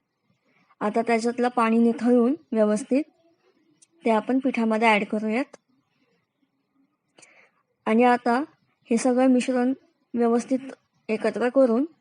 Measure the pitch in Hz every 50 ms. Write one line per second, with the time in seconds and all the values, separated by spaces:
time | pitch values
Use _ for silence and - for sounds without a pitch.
0 | _ _ _ _ _ _ _ _ _ _ _ _ _ _ _ - 202 208 214 233
1 | 226 233 233 220 226 240 240 - 240 247 247 240 226 226 226 233 233 233 226 -
2 | 220 247 247 247 226 247 302 - _ _ 226 220 214 208 214 208 - - 247 285
3 | 320 - _ _ _ _ _ _ _ _ _ _ _ _ _ _ _ _ _ _
4 | - 233 220 214 208 - 254 269 262 262 - 233 226 220 220 220 233 226 214 202
5 | 208 - 220 214 214 220 214 247 285 - - - _ _ _ _ _ _ _ _
6 | _ _ _ _ _ _ _ _ _ _ _ _ _ _ _ _ 269 _ _ _
7 | _ _ _ _ - _ _ _ _ _ _ _ _ _ _ _ _ 220 220 226
8 | 247 247 247 240 - 247 233 262 320 - _ _ _ _ _ _ _ - 233 226
9 | - 254 247 247 262 269 254 247 233 262 254 247 247 254 269 - _ _ _ _
10 | _ _ - 233 240 233 233 240 226 - 262 262 269 262 - - _ _ _ _
11 | _ - 220 214 - 220 208 208 240 247 - 277 262 233 220 240 294 339 _ _